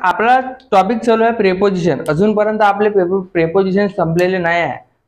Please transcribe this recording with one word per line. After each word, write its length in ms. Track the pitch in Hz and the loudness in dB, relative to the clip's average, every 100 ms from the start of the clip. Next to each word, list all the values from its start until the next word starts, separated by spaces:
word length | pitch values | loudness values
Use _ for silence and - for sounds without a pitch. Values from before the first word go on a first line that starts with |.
आपला 400 | 185 175 220 262 262 - - | -2 0 2 2 0 -10 -2
topic 260 | 196 190 233 | 0 2 0
चालू 260 | 247 226 | 0 2
आहे 80 | 226 | 2
preposition. 720 | 226 190 185 202 180 170 135 - | 2 0 2 0 0 0 -2 -2
अजूनपर्यंत 520 | 151 214 208 208 214 | 0 0 2 0 2
आपले 280 | 208 202 208 | 0 2 0
प्रिपो-, 340 | 202 175 190 | 0 0 -2
preposition 640 | 185 175 165 196 190 190 202 | -4 -2 0 0 0 0 -2
संपलेले 520 | 196 165 165 180 190 | -2 -2 0 0 0
नाही 240 | 170 170 | -2 -2
आहे, 160 | 156 117 - _ | -2 -6 -14 _